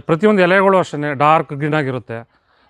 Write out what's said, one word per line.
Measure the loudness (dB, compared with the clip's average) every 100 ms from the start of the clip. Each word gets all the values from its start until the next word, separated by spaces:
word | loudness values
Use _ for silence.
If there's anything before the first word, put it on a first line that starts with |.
| -2
ಪ್ರತಿಯೊಂದು | 0 2 2
ಎಲೆಗಳು | 2 4 4 2
ಅಷ್ಟೇ | 0 -4 -6 0
ಡಾರ್ಕ್ | 2 2 0 -6
ಗ್ರೀನ್ | -4
ಆಗಿರುತ್ತೆ, | -2 -4 -6 -10 -14 -14 _ _ _ _